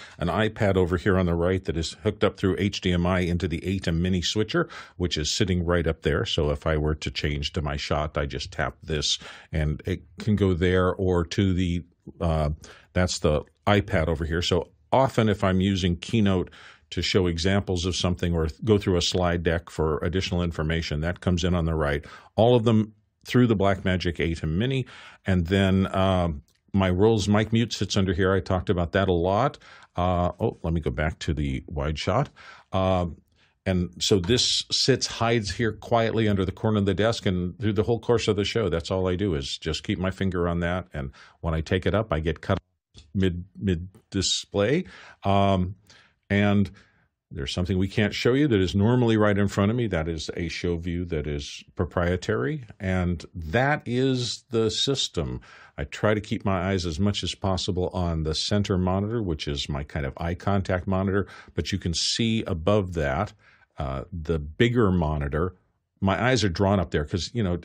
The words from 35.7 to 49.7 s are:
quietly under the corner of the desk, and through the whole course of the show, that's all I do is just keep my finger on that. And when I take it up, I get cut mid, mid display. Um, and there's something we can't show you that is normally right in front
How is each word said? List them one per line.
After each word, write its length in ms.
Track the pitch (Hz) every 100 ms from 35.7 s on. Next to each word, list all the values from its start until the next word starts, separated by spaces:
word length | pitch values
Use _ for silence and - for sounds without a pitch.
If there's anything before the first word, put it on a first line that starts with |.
quietly 560 | - - 117 113 110 107
under 160 | 101 90
the 80 |
corner 260 | - 110 107
of 60 | 98
the 80 |
desk, 320 | 92 110 117 104
and 340 | 90 90 -
through 140 | 104
the 100 | 104
whole 160 | 113 117
course 300 | - 117 -
of 80 | 101
the 80 | 101
show, 240 | 117 98
that's 200 | 82 -
all 200 | 95 92
I 80 | 90
do 180 | 101 73
is 220 | 67 -
just 260 | 80 76
keep 160 | - 98
my 120 | 92
finger 360 | 92 95 87 87
on 140 | 85
that. 260 | 87 90 87
And 180 | 73 67 - - _
when 120 | 85
I 60 | 80
take 260 | 78 92 90
it 80 |
up, 200 | 98 110
I 80 | 78
get 180 | 80 78
cut 180 | - 95 - _ _ - -
mid, 300 | 98 95 87 90 -
mid 300 | 98 85 92 - _
display. 760 | 98 90 - - 101 104 160 175 - - - 98
Um, 500 | 98 98 95 92 - _ - _ _ -
and 420 | 101 104 101 95 - _ _ _ _ -
there's 240 | - 67
something 240 | - 90 92
we 120 | 98
can't 240 | 113 104
show 200 | - 123
you 140 | 135 147
that 140 | 104
is 120 | 92
normally 440 | 98 104 123 117 110
right 200 | 104 101
in 120 | 101
front 220 | - 101